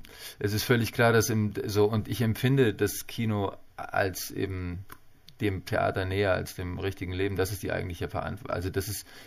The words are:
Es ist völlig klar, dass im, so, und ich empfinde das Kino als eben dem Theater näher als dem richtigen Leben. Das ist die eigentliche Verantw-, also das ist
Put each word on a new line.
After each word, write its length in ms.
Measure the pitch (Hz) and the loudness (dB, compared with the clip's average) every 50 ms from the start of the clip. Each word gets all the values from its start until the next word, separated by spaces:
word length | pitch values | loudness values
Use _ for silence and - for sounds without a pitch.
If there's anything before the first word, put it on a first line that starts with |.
| - - - - - - - - | -16 -18 -18 -16 -16 -14 -6 -4
Es 140 | 104 104 107 | -2 0 0
ist 100 | 104 - | 0 2
völlig 300 | - 127 117 113 107 - | 4 4 4 2 2 2
klar, 180 | - 120 117 | 4 4 6
dass 180 | 117 113 107 - | 6 6 6 4
im, 240 | 110 110 107 104 101 - - | 2 2 2 0 -2 -4 -4
so, 200 | 110 98 104 104 | 2 4 4 6
und 220 | 104 113 110 - | 6 4 2 0
ich 140 | - - - | 0 0 2
empfinde 520 | 120 113 104 - - 127 135 139 127 110 95 | 2 2 2 2 2 4 6 6 6 4 4
das 320 | - 104 98 - - - | 2 0 0 0 -4 -8
Kino 460 | - - - 117 110 104 101 98 - - - - - - | -8 -4 -2 -2 0 0 0 0 -2 -4 -8 -14 -14 -12
als 560 | - - - - - 101 95 90 - - - | -12 -8 -2 0 0 0 0 -2 -4 -8 -8
eben 540 | - 101 101 98 95 92 90 87 87 92 98 - - - - - - - - - - - | -4 -4 -4 -4 -4 -4 -4 -4 -6 -8 -10 -12 -16 -18 -20 -20 -20 -20 -20 -18 -6 -2
dem 240 | 107 101 95 87 - | -2 -2 -2 -2 -4
Theater 400 | - 107 87 95 101 - 104 92 | -2 0 0 2 2 0 0 -2
näher 260 | 92 95 98 104 95 | 0 0 2 2 2
als 240 | 90 90 87 - - | 2 0 -2 -4 -8
dem 240 | - 92 90 90 87 | -8 -8 -6 -6 -4
richtigen 320 | 90 98 95 - 95 90 | -4 -4 -4 -4 -6 -4
Leben. 240 | 92 90 98 101 101 | -2 0 0 0 0
Das 160 | 92 95 95 | 0 0 0
ist 120 | 101 - - | -2 -4 -4
die 100 | 90 87 | -4 -4
eigentliche 340 | 90 92 90 87 - 87 | -4 -4 -6 -6 -6 -6
Verantw-, 420 | 87 - 90 - 87 95 101 - - | -4 -4 -4 -4 -6 -6 -8 -6 -6
also 200 | - 87 87 95 | -4 -4 -2 -2
das 180 | 82 98 95 | -2 -2 -2
ist 180 | 104 101 - - - - - - | -2 -6 -8 -10 -14 -18 -20 -20